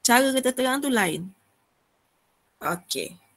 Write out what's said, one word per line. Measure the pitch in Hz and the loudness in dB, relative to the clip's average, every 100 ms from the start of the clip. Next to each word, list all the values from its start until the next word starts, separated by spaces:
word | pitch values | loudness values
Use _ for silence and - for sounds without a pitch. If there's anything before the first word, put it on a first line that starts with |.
Cara | - 240 269 | 4 4 4
kata | 262 262 254 | 2 0 0
terang | 254 269 | -2 -2
tu | 277 | 0
lain. | 240 185 151 185 - _ _ _ _ _ _ _ _ _ _ _ _ | 0 0 -2 -10 -16 _ _ _ _ _ _ _ _ _ _ _ _
Okey. | 147 170 - - 82 175 _ | -6 -6 -6 -8 -8 -12 _